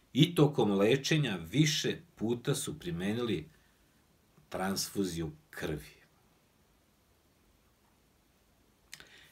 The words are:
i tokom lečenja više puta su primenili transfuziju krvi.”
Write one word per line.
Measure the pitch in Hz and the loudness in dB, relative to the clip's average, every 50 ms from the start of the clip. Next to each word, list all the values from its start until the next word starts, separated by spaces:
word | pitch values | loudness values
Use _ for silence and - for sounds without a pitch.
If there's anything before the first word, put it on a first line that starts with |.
| _ _ - | _ _ 4
i | 123 156 - - | 4 4 4 6
tokom | 175 147 - - 131 110 104 | 4 4 4 4 2 0 2
lečenja | 98 95 101 110 135 147 - - 165 151 143 117 95 87 82 82 | 4 4 6 6 4 4 2 0 0 2 2 0 -4 -6 -8 -4
više | 104 143 156 151 - - - 110 95 - - - _ | 2 2 2 2 2 0 -2 -4 -4 -4 -10 -20 _
puta | - 104 113 120 120 - 147 127 | -6 -4 -2 -2 -2 -2 -4 -2
su | - - - 76 76 | -2 -4 -8 -8 -8
primenili | - 87 82 82 92 101 110 - 240 113 95 82 156 - - - _ _ _ _ _ _ _ _ _ _ _ _ _ _ _ - - _ | -8 -8 -6 -4 -4 -4 -2 -2 -2 -2 -4 -4 -6 -10 -20 -20 _ _ _ _ _ _ _ _ _ _ _ _ _ _ _ -20 -20 _
transfuziju | - 90 92 98 98 92 - - - 101 98 87 82 82 82 76 - - _ _ | -8 -6 -4 -4 -2 -4 -6 -6 -2 -2 -2 -2 -2 -4 -6 -6 -8 -12 _ _
krvi.” | - - - 80 76 76 - - - - - _ _ _ _ _ _ _ _ _ _ _ _ _ _ _ _ _ _ _ _ _ _ _ _ _ _ _ _ _ _ _ _ _ _ _ _ _ _ _ _ _ _ _ _ _ _ _ _ _ _ _ _ _ _ _ _ _ - - - - - - - - | -14 -10 -6 -6 -6 -6 -8 -14 -20 -20 -20 _ _ _ _ _ _ _ _ _ _ _ _ _ _ _ _ _ _ _ _ _ _ _ _ _ _ _ _ _ _ _ _ _ _ _ _ _ _ _ _ _ _ _ _ _ _ _ _ _ _ _ _ _ _ _ _ _ -20 -20 -20 -20 -20 -20 -20 -20